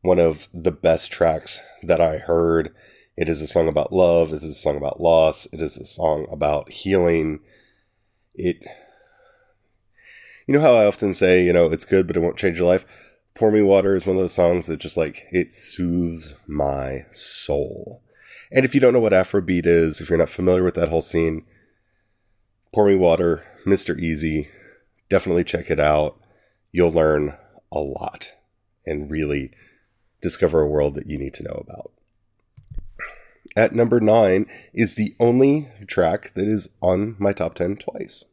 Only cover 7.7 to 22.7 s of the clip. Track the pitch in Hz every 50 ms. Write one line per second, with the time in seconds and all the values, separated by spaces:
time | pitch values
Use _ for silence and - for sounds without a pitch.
7.7 | _ _ _ _ _ _ _ _ _ _ _ _ _ - 85 90 85 _ - -
8.7 | - - _ _ _ _ _ _ _ _ _ _ _ _ _ _ _ _ _ _
9.7 | _ _ _ _ _ _ _ - - - - - - - _ - 135 143 156 147
10.7 | 123 113 104 104 98 - 107 101 90 - 98 90 90 90 90 87 87 87 85 80
11.7 | 82 82 - - 98 95 92 85 85 85 82 87 - - - 92 82 85 90 87
12.7 | 90 92 - _ - - - _ _ _ _ _ _ - 113 107 107 107 104 95
13.7 | 98 98 95 98 98 92 - 98 92 95 92 87 - - 87 85 87 90 80 -
14.7 | 80 73 - 80 - 87 80 76 - - - - 85 90 87 - - - - -
15.7 | - - 90 85 85 87 87 85 82 82 78 76 71 _ _ 78 73 73 71 69
16.7 | 69 69 65 67 67 65 - _ _ - - - - - - - 71 71 71 -
17.7 | - - - - - _ _ _ _ _ _ - - - - _ - 131 131 131
18.7 | - 139 131 123 123 123 113 107 95 92 92 - - 101 90 90 90 90 80 85
19.7 | 85 82 82 78 73 - 85 - 87 82 80 - - - 90 90 92 95 92 90
20.7 | - 87 85 78 82 80 - - - 82 82 80 80 78 - _ _ _ _ _
21.7 | _ _ _ _ _ _ _ _ _ _ _ _ _ _ _ _ _ _ _ _